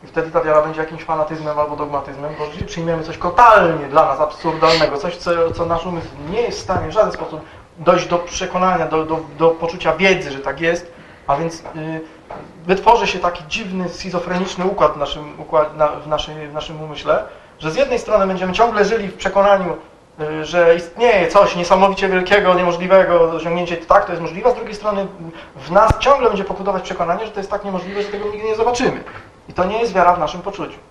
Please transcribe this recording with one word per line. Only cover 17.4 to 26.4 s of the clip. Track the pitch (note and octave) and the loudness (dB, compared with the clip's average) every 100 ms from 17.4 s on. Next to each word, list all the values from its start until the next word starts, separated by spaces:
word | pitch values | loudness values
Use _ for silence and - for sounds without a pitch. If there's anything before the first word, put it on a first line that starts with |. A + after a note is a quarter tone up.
| - - | -20 -8
że | D#3 | -4
z | E3 | -2
jednej | C4 A#3+ | 0 0
strony | - G3 F#3+ | 2 2 2
będziemy | F#3 F#3 | 0 -2
ciągle | F3+ A#3 A#3+ | 2 2 4
żyli | G3 A3+ G3 | 2 0 -4
w | - | -6
przekonaniu, | F#3+ F#3+ G3 G3 F3+ - - - _ - | -2 2 4 4 0 -8 -12 -20 _ -10
y, | D3+ D#3 | -8 -6
że | D3+ E3+ E3+ E3+ | -2 4 6 4
istnieje | - - A#3 G3+ E3 | 0 2 4 4 6
coś | G3+ F3+ F3+ | 6 6 2
niesamowicie | F3 F#3+ G3 F#3+ F#3+ | 2 4 4 4 0
wielkiego, | F#3 F3+ G3+ F#3 | 0 4 4 4
niemożliwego, | F3+ F3+ E3+ F#3 F#3+ E3+ E3+ E3 | 4 2 0 6 6 6 4 4
osiągnięcie | E3 E3 E3+ F3 E3 | 2 -2 -2 -2 -6
tak, | - G3 | 2 2
to | G3 | 2
jest | E3+ | -4
możliwe, | D#3+ F3 A#3 | -6 0 0
z | |
drugiej | - - | 0 -6
strony | - G#3+ G3 F#3+ E3+ E3 - - D3 | -6 -4 -4 -6 -8 -16 -16 -18 -16
w | C3+ | 0
nas | F#3 A3 - | 4 4 4
ciągle | - C#4 A#3+ | 4 4 4
będzie | G3 | 0